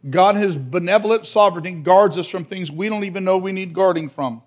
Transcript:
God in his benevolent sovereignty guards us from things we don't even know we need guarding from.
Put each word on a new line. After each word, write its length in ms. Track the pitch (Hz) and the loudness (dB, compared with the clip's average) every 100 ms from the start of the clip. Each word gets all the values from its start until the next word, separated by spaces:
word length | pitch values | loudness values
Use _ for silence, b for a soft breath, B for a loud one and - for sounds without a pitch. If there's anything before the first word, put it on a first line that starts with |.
| 143 | -2
God 280 | 165 190 208 | 2 4 4
in 60 | |
his 140 | 208 151 | 0 -2
benevolent 680 | 131 175 175 208 202 226 - | -6 -4 0 0 2 -2 0
sovereignty 480 | 214 202 175 170 | 2 2 2 -10
guards 420 | 175 151 185 202 165 | -8 4 6 6 2
us 120 | 170 | -6
from 180 | 185 156 | -8 -10
things 260 | 190 170 | -10 -10
we 160 | 151 208 | -6 -4
don't 160 | 214 | -4
even 200 | 202 185 | -6 -4
know 120 | 185 190 | 0 0
we 160 | 190 | 0
need 220 | 190 190 | -6 -8
guarding 340 | 165 190 165 156 | 0 0 0 -6
from. 340 | - 135 113 | -6 -6 -6